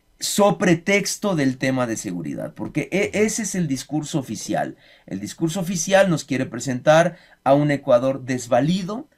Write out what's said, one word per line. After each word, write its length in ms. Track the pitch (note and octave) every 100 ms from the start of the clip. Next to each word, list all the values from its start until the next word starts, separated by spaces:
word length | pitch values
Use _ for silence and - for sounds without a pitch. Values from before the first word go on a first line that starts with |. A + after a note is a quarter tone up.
| _ -
so 380 | - - G3+ -
pretexto 760 | G3 E3 - G3 G3+ - G#3
del 240 | F3 C3 B2+
tema 280 | C3+ C3 B2
de 100 | G#2+
seguridad, 580 | G#2+ F2+ D2+ A#1+ A1
porque 340 | - G#2 - -
e-, 180 | F3+ - -
ese 180 | G#3+ G#3
es 120 | G#3 F#3
el 100 | D#3+
discurso 520 | C3 - D3+ D3+ D#3
oficial. 560 | A#2+ G#2 - E2 C#2+ - _ _ -
El 120 | F#2+
discurso 400 | G2+ - E3 F#3+
oficial 480 | E3+ F#3 - F#3+ G3
nos 160 | D#3
quiere 220 | - B2+ C3
presentar 720 | B2 C#3 B2 - D#3 E3+ E3+ _ _
a 120 | B2+
un 160 | C#3+ D3
Ecuador 500 | C#3 - B2 C3 C3+
desvalido, 840 | B2+ B2+ A#2 B2 D3 F#3 F3+ A3 D#4